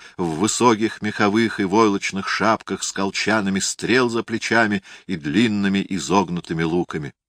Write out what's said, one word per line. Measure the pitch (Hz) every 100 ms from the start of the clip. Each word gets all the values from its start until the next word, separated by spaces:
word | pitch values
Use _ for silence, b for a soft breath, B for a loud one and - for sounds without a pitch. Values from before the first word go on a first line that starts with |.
| B B
в | 87 78
высоких | 107 - 120 110 107 -
меховых | 107 - 104 107 113 -
и |
войлочных | 98 101 110 98 - 95 95
шапках | - 104 110 - 98
с | -
колчанами | - 98 - - 110 98 98
стрел | 92 - 87 120 123
за | 113
плечами | 110 110 - 113 110 101 B B B
и | 92
длинными | 73 80 120 104 98 98 -
изогнутыми | 95 73 95 87 87 - 82
луками. | 82 87 85 85 73 -